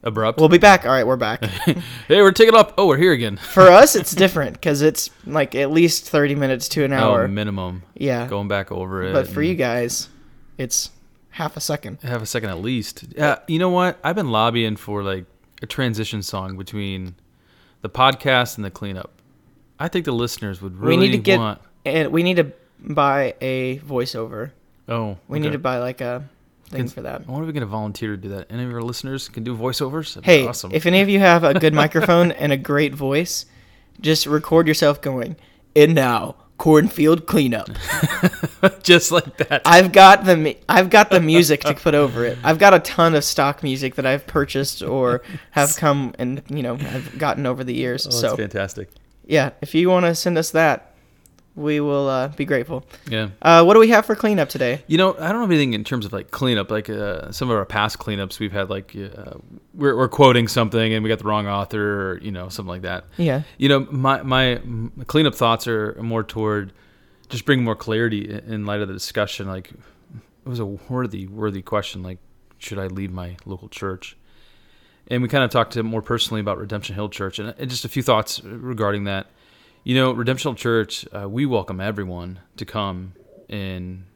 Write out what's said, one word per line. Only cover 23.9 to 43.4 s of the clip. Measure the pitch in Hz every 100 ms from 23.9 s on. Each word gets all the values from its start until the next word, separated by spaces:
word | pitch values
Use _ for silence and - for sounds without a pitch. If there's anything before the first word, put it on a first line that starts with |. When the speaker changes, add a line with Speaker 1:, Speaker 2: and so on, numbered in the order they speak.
| 131 127 120 113 120 127 _ _ _ -
Speaker 1:
Oh, | 117 110 95 _
Speaker 2:
We | 151
need | 151
Speaker 1:
okay. |
Speaker 2:
to | 143
buy, | 131 127
like, | 123 127
a | 123 123 139 _ _ _ _
thing | 127
Speaker 1:
Can, | 123
Speaker 2:
for | -
that. | - - -
Speaker 1:
I |
wonder | 135
if | 160
we |
can | 147
get |
a | 110
volunteer | 107 107 101 110
to | 101
do | 98
that. | 98 -
Any | 113
of | 123
our | 120
listeners | 117 120 131 135 -
can | -
do | 113 117
voiceovers? | 123 123 135 151 156
That'd | - -
be |
Speaker 2:
Hey, | 160 123
Speaker 1:
awesome. | 123 95
Speaker 2:
if | 156 160
any | 185
of | 196
you | 196
have | 190 170
a | 160
good | 143 156
Speaker 1:
<laughs> | 151
Speaker 2:
microphone | 147 160 156 170 175
and | - 147
a | 139
great | 135 143 147
voice, | 139 135 143 175 - - _ _ _ _ _
just | 151 156 -
record | 151 - 165 156
yourself | 156 147 143
going, | 143 131 117 165 _ _ _ 151
"And | 147
now, | 165 127 117 82 - _ _
cornfield | - 156 143 - 151 170 -
cleanup." | 175 135 110 -
Speaker 1:
<laughs> | - - - - - 180 - - - 190 -
Just | - 175 -
like | 170 147 -
that. | - 135
Speaker 2:
I've | - 170 185
got | 190 190 -
the | 190 170
mu-, | 156 - -
I've | - 185
got | 220 208
the | 185
music | 160 165 170 147
to | 151
put | 143 -
over | 147 143 123
it. | 120 123
I've | 123 160
got | 202
a | 185
ton | 180 - 165
of | 156
stock | 143 -